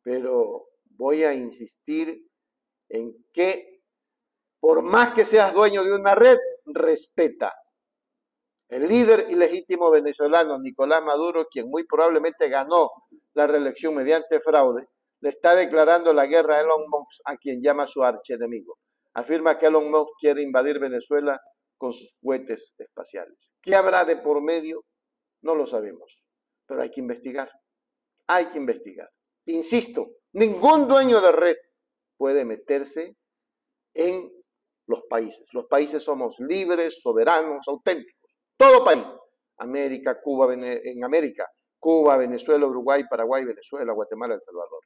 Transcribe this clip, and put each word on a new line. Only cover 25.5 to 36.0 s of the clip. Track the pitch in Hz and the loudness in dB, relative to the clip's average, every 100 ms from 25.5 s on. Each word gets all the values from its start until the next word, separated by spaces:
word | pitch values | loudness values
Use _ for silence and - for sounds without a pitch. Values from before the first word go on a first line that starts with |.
lo | 156 131 | -4 -4
sabemos, | 117 104 87 - _ _ _ _ _ _ | -6 -8 -16 -20 _ _ _ _ _ _
pero | 131 | -8
hay | 127 | -8
que | 135 | -8
investigar. | 127 120 127 131 131 _ _ _ _ _ _ _ - | -10 -10 -10 -12 -12 _ _ _ _ _ _ _ -2
Hay | 180 165 | -2 -2
que | 151 | -6
investigar. | 131 101 101 87 85 _ _ _ - | -8 -8 -10 -20 -20 _ _ _ -8
Insisto, | 165 160 233 233 - - _ _ | -6 -2 -2 -4 -10 -12 _ _
ningún | 196 220 180 240 311 262 | 0 0 4 4 4 4
dueño | 269 262 220 | 4 6 6
de | 185 | 6
red | 156 175 160 _ _ _ _ _ _ | 4 2 0 _ _ _ _ _ _
puede | 135 139 | -2 -2
meterse | 120 107 - 139 139 156 175 _ _ _ _ _ _ _ _ | -2 -10 -4 -4 -4 -10 -12 _ _ _ _ _ _ _ _
en | - 170 185 175 - _ _ _ _ - | -4 -4 -4 -12 -20 _ _ _ _ -8
los | 113 | -8
países. | - 117 110 - _ | -4 -6 -6 -14 _
Los | 123 117 | -14 -2
países | 139 147 147 | -2 0 -6